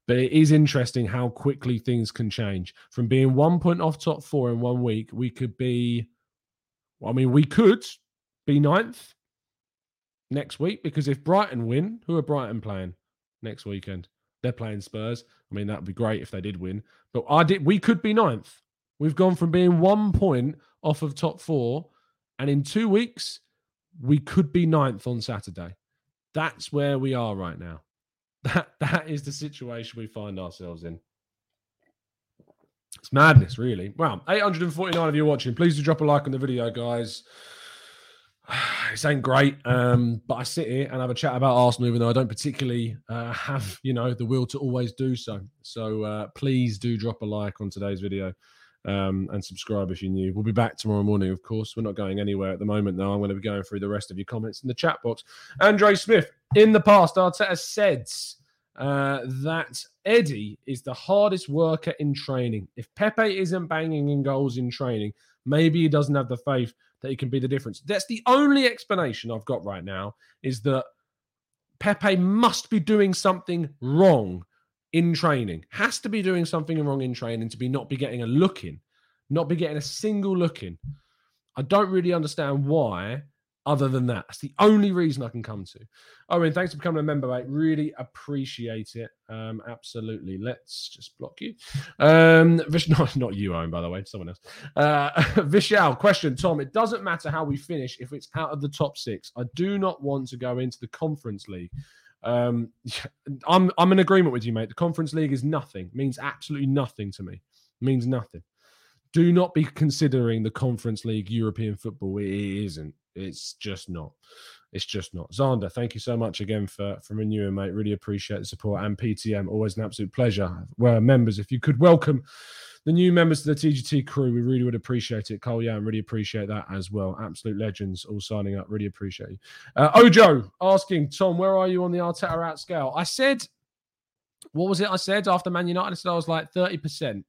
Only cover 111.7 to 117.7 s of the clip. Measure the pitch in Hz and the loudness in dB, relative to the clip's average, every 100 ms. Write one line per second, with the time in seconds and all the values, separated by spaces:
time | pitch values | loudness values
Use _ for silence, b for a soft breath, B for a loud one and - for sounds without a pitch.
111.7 | 101 113 - 98 98 101 101 101 98 101 | -6 -10 -8 -6 -4 -4 -4 -4 -4 -6
112.7 | 78 76 - _ 90 95 - - - 104 | -8 -14 -16 _ -14 -12 -12 -16 -12 -12
113.7 | 95 - 85 78 _ B B B B B | -10 -10 -12 -12 _ B B B B B
114.7 | 95 - 101 87 87 78 98 135 120 98 | -10 -8 -8 -10 -12 -10 -2 0 0 -4
115.7 | - 117 110 - 117 110 85 101 107 98 | -6 -8 -8 -6 -4 -4 -6 -6 -4 -6
116.7 | - 101 101 - 107 107 107 98 98 98 | -8 -10 -10 -10 -6 -4 -2 -2 -4 -4